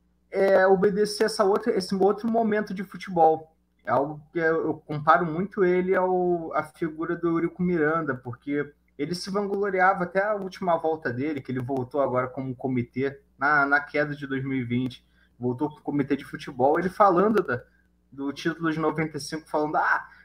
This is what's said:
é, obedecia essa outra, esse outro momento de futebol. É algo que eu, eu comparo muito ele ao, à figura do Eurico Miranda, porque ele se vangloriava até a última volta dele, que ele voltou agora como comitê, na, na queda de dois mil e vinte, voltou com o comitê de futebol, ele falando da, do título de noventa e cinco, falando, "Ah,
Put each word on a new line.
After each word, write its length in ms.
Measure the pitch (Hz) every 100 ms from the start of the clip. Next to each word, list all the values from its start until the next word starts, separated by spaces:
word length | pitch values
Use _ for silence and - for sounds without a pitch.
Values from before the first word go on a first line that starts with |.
| _ _ _
é, 360 | 190 196 190 190
obedecia 600 | 190 208 202 208 - 220
essa 160 | -
outra, 340 | 196 202 233 196
esse 180 | 185
outro 360 | 190 190 - 226
momento 420 | 226 220 208 208
de 120 | 190
futebol. 720 | 190 180 202 175 160 156 - _ _ _
É 60 | -
algo 320 | 127 147 151 -
que 60 | 170
eu, 280 | 160 160 160
eu 80 |
comparo 520 | 151 - 151 147 170 170
muito 380 | 160 196 -
ele 300 | 180 180 185
ao, 580 | 190 185 185 180 175 160
à 80 | 156
figura 520 | 151 - 165 156 165
do 140 | 170 170
Eurico 340 | 165 165 -
Miranda, 520 | 180 170 147 165 151
porque 580 | 127 127 120 143 143 143 - _ -
ele 180 | 147
se 140 | 175 202
vangloriava 720 | 196 196 196 202 185 185 185
até 180 | 175 190
a 120 | 208
última 420 | 208 185 - 185 165
volta 360 | 160 160 135
dele, 280 | 120 147 147
que 100 | -
ele 100 | 131
voltou 400 | 123 135 123 147
agora 280 | 131 123 127
como 260 | 135 131
comitê, 680 | 123 135 127 120 127 135 139 _ -
na, 280 | 143 147 139
na 140 | 143
queda 340 | - 147 147
de 120 | 143 139
dois 180 | 135
mil 120 | 135 135
e 80 |
vinte, 400 | 120 123 127 - _ _ _ -
voltou 300 | 123 123 151
com 100 | 151
o 40 |
comitê 340 | - 143 131 139
de 80 |
futebol, 540 | - - - 123 131 170
ele 100 | 175
falando 540 | - 202 175 208 214
da, 200 | 151 120 - _ _ _ _
do 200 | 135 139
título 380 | 139 170 156 160
de 80 | 156
noventa 380 | 156 147 156 156
e 40 |
cinco, 280 | 147 160 -
falando, 280 | 160 151 170
"Ah, 320 | - - - -